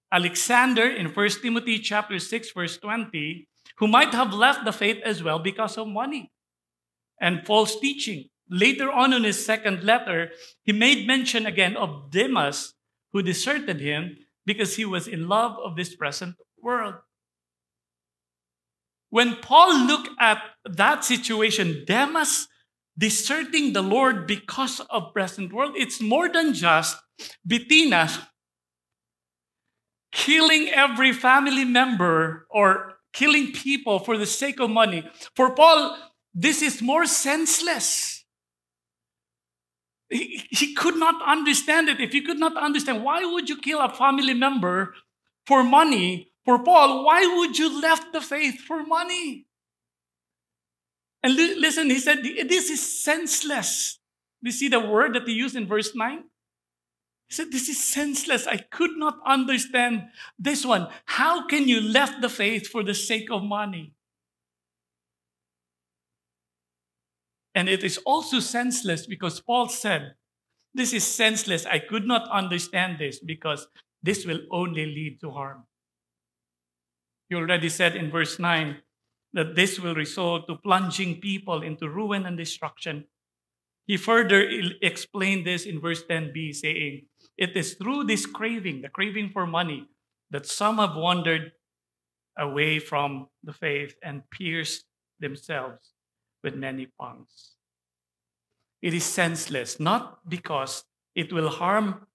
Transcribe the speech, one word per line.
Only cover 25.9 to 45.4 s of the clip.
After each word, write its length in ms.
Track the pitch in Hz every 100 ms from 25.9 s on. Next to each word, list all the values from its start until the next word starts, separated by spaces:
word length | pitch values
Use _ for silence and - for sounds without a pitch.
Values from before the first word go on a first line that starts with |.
| -
more 260 | 220 262 349
than 260 | 349 320
just 440 | 202 170 160 160 - _ - - - 175
Bitina 640 | 233 240 311 320 185 160 - - _ _ _ _ _ _ _ _ _ _ _ _ _ _ _ _ _ _
killing 560 | - - 311 320 311 302
every 440 | - 277 226 262
family 500 | 247 247 269 277 262
member 840 | 269 247 262 226 175 160 160 160 -
or 460 | 214 202 190 - - _
killing 400 | - 285 302 277
people 460 | - 269 277 - 196
for 180 | 196 226
the 80 | 208
sake 340 | - 277 277
of 100 | 240
money. 380 | 220 214 175 160 - - -
For 200 | 254 254
Paul, 420 | 320 320 285 - - _ _
this 280 | 180 220 311
is 200 | 302 -
more 240 | 233 302 330
senseless. 1200 | - 277 302 320 - 339 302 - - - - _ _ _ _ _ _ _ _ _ _ _ _ _ _ _ _ _ _ -
He, 380 | 240 349 - -
he 240 | - 294
could 240 | - 339 320
not 240 | 320 330 -
understand 640 | 311 294 277 - 311 311
it. 140 | 277
If 120 | 240
you 100 | 285
could 160 | 294 302
not 180 | 320 320
understand, 480 | 294 285 277 226 254
why 180 | 320
would 240 | 359 349 262
you 100 | 294
kill 220 | 269 302
a 100 | 262
family 440 | - 269 277 262
member 600 | 240 269 269 180 180 190 - _ _ _ _